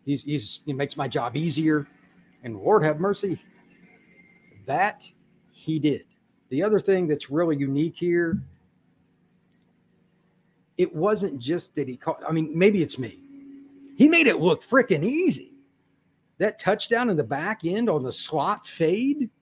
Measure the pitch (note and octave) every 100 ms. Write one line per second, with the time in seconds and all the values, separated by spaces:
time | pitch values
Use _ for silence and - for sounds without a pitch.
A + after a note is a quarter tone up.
0 | - C#3+ C#3+ D3 G#2+ - - C3+ C#3+ -
1 | C3+ C#3 A#2+ C3+ E3 C#3 D#3 D3+ C#3+ _
2 | _ _ _ _ B2+ G#2+ A2+ G#3+ D#3 D3+
3 | G3 G3 G3+ E3 _ _ _ _ _ _
4 | _ _ _ _ _ - - C#3+ G3+ G#3
5 | - _ _ _ _ _ - D#3+ D3 C3
6 | - _ _ _ _ C3+ G3+ G#3 - F#3+
7 | F3 D3 - C#3+ E3+ D3 C#3 C#3 D#3+ -
8 | F3 F3 E3+ F#3 - - _ _ _ _
9 | _ _ _ _ _ _ _ _ _ _
10 | _ _ _ _ _ _ _ - F3+ D#3
11 | F#3+ G#3 F#3+ C#3 A#2+ E3+ - - C3 B2
12 | - - D3 D#3+ D#3+ D#3+ G3 G3+ D3 -
13 | A#2 - - - - - - - - -
14 | D4 E4+ C#4 E3+ E3 D3+ - C4 A#3 D#3
15 | F3 D4 F4+ C3+ - - _ _ _ _
16 | _ _ _ _ G3+ - - G#3 - A#3
17 | B3 E3+ A#2 C#3 F3 A3 E3 G3 A#3+ D3+
18 | B2+ - - D#3 D#3 G#3 - - D#3+ G3
19 | C4 D4 A#3 _